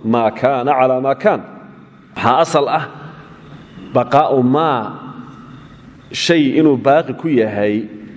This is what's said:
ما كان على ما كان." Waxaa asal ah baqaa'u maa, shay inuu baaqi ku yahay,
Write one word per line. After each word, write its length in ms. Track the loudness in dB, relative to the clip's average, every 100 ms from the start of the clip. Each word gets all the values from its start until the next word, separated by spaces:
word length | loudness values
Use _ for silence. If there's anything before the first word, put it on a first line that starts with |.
| -2
ما 240 | 0 0
كان 380 | 0 0 0 0
على 320 | 2 2 2
ما 120 | -2
كان." 280 | 0 0 0 -4 -18 -20 -20 -20 -20 -18 -4
Waxaa 240 | 0 2 2
asal 200 | 0 0
ah 180 | -2 -4 -14 -18 -20 -20 -20 -20 -20 -20 -20 -4
baqaa'u 500 | -2 2 2 2 2
maa, 380 | 2 2 0 -2 -4 -12 -16 -18 -20 -20 -20 -20 -20 -20 -20 -20 -14
shay 320 | -4 0 2 2 2
inuu 180 | 2 2
baaqi 360 | 2 2 0
ku 140 | -6 -2
yahay, 480 | 0 0 0 -2 -2 -4 -12 -20